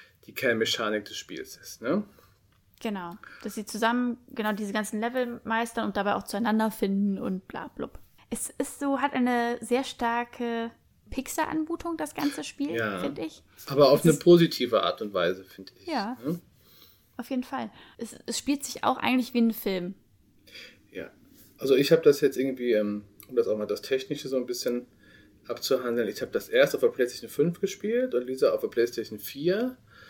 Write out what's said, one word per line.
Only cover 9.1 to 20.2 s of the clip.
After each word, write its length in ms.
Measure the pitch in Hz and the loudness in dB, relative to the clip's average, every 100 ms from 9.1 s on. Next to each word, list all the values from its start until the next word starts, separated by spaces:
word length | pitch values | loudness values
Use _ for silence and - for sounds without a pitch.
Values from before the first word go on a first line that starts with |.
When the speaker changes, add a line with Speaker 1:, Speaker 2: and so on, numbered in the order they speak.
Speaker 2:
eine 440 | 269 247 240 240 240 | 0 2 2 0 -2
sehr 220 | 226 240 | 0 0
starke 840 | 262 - 233 233 240 - 240 233 233 - _ _ - | 0 -4 -2 -2 -4 -6 -4 -4 -6 -10 _ _ -10
Pixar-Anmutung, 840 | - - - 311 311 311 330 339 320 | -8 -6 -4 -2 -2 -4 -6 -6 -6
das 180 | 294 | -6
ganze 280 | - 285 294 | -2 -4 -4
Spiel, 300 | 294 - 285 | -10 -6 -4
Speaker 1:
Ja. 240 | 330 113 190 | -2 -2 -2
Speaker 2:
find 200 | - - | -4 -6
ich. 240 | 320 - _ - - | -10 -12 _ -16 -2
Speaker 1:
Aber 240 | 139 135 | 6 8
auf 100 | 151 | 8
Speaker 2:
Es 40 | 165 | 6
Speaker 1:
eine 60 | |
Speaker 2:
ist 80 | 147 | 6
Speaker 1:
positive 580 | 170 175 160 - 120 110 | 8 8 8 2 2 2
Art 180 | 87 - | 2 -2
und 140 | 107 | -2
Weise, 300 | 98 87 95 | 0 0 0
find 280 | 90 - 95 - | -8 -18 -20 -14
ich, 60 | - | -6
Speaker 2:
Ja. 300 | 277 202 247 247 | -4 -4 -6 -6
Speaker 1:
ne? 140 | 175 - _ _ - - _ _ - | -6 -8 _ _ -20 -20 _ _ -12
Speaker 2:
Auf 140 | - | -6
jeden 140 | 247 | -4
Fall. 260 | 247 254 220 - - - | -4 -6 -8 -12 -20 -14
Es, 180 | 233 - - | -12 -12 -8
es 100 | 226 | -4
spielt 260 | - 285 | -2 -2
sich 200 | - - | -4 -2
auch 140 | - 262 | 0 0
eigentlich 340 | - 254 240 | 2 0 2
wie 80 | 240 | 2
ein 120 | 226 | 2
Film. 420 | 214 202 185 175 - _ _ | 2 -2 -2 -4 -10 _ _